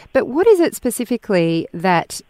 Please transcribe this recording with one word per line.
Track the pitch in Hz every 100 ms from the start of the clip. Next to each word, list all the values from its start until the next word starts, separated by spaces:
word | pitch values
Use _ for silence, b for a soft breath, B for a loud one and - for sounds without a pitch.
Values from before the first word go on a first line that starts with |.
| B
But | 262 214
what | 269 440
is | 381
it | 320
specifically | - 247 - 240 240 - 185 165 165 -
that | 175 185 170 - - -